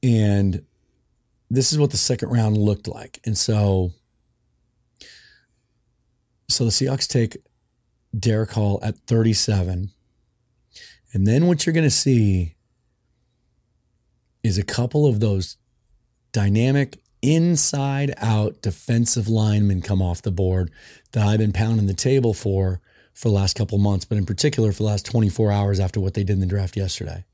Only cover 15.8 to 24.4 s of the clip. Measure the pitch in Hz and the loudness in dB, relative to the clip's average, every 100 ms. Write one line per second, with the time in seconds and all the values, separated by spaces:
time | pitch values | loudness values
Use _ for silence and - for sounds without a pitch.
15.8 | _ _ _ _ _ - 101 196 123 139 | _ _ _ _ _ 0 2 2 2 2
16.8 | 139 - _ _ 131 160 170 165 - 143 | -2 -6 _ _ 0 2 2 2 0 -2
17.8 | 139 139 143 - 107 107 107 - 110 - | -2 -2 -4 -2 -2 0 0 -4 -8 -8
18.8 | - 117 117 - 104 113 107 104 101 95 | -2 0 2 0 0 0 2 2 2 0
19.8 | 85 98 92 85 - 90 95 92 90 - | -2 -2 0 -2 -4 -2 0 0 -2 -8
20.8 | - - _ 120 104 110 107 101 113 113 | -20 -20 _ -2 0 2 0 0 0 0
21.8 | 101 95 127 135 120 104 104 95 95 90 | 0 -2 0 2 2 -2 -2 0 -2 -4
22.8 | _ _ _ - 120 101 98 - 104 101 | _ _ _ -6 0 2 0 -2 -2 0
23.8 | 101 98 - 107 90 87 | 2 0 -2 -4 -2 0